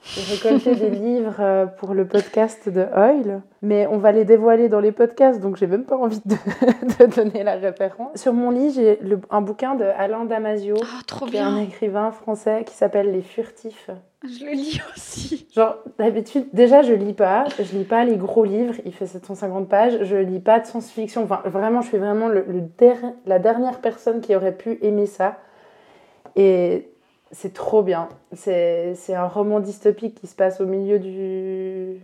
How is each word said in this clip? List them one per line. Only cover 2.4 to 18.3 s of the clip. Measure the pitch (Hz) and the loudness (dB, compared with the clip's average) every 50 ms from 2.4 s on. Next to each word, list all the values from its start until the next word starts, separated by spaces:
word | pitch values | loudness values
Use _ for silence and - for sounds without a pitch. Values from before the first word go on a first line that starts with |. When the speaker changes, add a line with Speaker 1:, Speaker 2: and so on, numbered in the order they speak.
| 220 220 220 - - 208 | 0 0 -2 -8 -10 -4
Speaker 1:
de | 180 185 185 - - | -2 -2 -2 0 4
Oil, | 185 202 247 294 294 240 202 196 196 196 _ _ _ 202 | 4 6 6 4 2 0 -4 -6 -8 -12 _ _ _ -2
mais | 208 208 208 208 | 0 2 2 2
on | 151 214 | 0 0
va | 208 196 214 | 4 4 4
les | 208 220 214 | 4 4 6
dévoiler | 190 226 214 220 233 226 226 240 226 | 6 6 6 8 4 4 4 4 2
dans | 214 208 | 2 2
les | 208 214 | 2 0
podcasts, | 214 - 233 233 233 - 269 262 247 214 | 2 2 0 0 4 4 4 4 4 2
donc | 185 196 190 | -4 -4 -2
j'ai | 180 202 | -2 0
même | 170 180 220 262 | 0 0 -4 -2
pas | - 277 | -4 -4
envie | 262 247 226 220 214 - | -2 -2 -4 -4 -6 -2
de, | 196 214 | -2 -4
<laughs> | - - 202 - - 254 254 240 - - 247 214 - 240 | -2 -2 -8 -2 2 2 2 2 2 -2 -6 6 6 6
de | 233 - | 6 6
donner | 240 214 214 196 214 196 | 0 -2 0 -2 -2 -2
la | 208 190 | -2 -4
référence. | 185 190 190 180 - 196 190 - - 233 277 311 - | -2 -4 -6 -4 -4 -6 -6 -6 -10 -14 -14 -14 -4
Sur | - 262 233 | -2 -2 0
mon | 240 247 247 | 0 0 0
lit, | 247 247 277 302 | 0 0 0 0
j'ai | 269 262 226 214 208 214 | 0 2 4 4 4 2
le, | - 190 208 185 196 _ | 0 -2 -2 -4 -2 _
un | 208 208 | -2 -2
bouquin | 208 196 214 - 262 254 277 | -2 -2 -6 -6 -4 -4 -2
de | 247 214 | -2 -2
Alain | 196 196 190 196 202 220 226 233 | -2 0 -2 -2 -4 -4 -6 -4
Damasio, | 220 226 220 220 214 214 208 196 202 208 214 233 | -4 -4 -4 -4 -4 -4 -4 -4 -2 -2 -4 -4
Speaker 2:
Ah, | 233 240 247 - | -6 -10 -16 -16
trop | - - - 277 | -16 -12 -10 -10
Speaker 1:
qui | 233 233 | -6 -4
est | 208 | -2
un | 202 202 208 | -2 -2 -2
Speaker 2:
bien. | 208 208 | -2 -4
Speaker 1:
écrivain | 190 190 - 220 208 190 208 214 220 | -6 -6 -6 -6 -4 -2 -2 -4 -4
français | 220 220 - 226 214 208 - 214 214 220 226 | -6 -8 -8 -8 -8 -4 -2 -2 -2 -2 -4
qui | - - | -8 -2
s'appelle | - 208 202 202 202 202 202 | -2 -2 0 2 0 0 0
Les | 185 185 185 | -2 -4 -6
Furtifs. | - - - 226 226 - - - 220 220 - - - 190 185 _ _ _ _ - | -6 -8 -8 -8 -8 -12 -18 -18 -18 -18 -16 -18 -16 -18 -18 _ _ _ _ -18
Speaker 2:
Je | 254 240 240 277 | -16 -16 -14 -10
le | 294 | -8
lis | 294 269 285 311 311 - - - - | -6 -6 -6 -6 -8 -10 -12 -14 -18
aussi. | - - - - - - 269 320 - - _ _ | -20 -18 -16 -14 -14 -10 -10 -10 -10 -10 _ _
Speaker 1:
Genre, | 226 220 220 - - - - - - | 2 2 2 0 -8 -16 -16 -6 -2
d'habitude, | 214 233 202 226 220 - - 285 254 - | -2 0 0 -2 -6 -4 -4 -4 -4 -2
déjà, | - 196 247 233 269 285 | 4 4 6 8 8 8
je | 285 240 226 | 8 6 2
lis | 196 202 208 196 | 2 0 -4 0
pas. | 202 202 185 190 226 277 294 - - | 0 2 2 2 0 0 -2 -4 -6
Je | 202 175 185 | -6 -4 -4
lis | 196 190 | -6 -4
pas | 190 226 233 240 | 0 0 2 2
les | 247 226 | 2 0
gros | 190 185 196 | -2 -2 0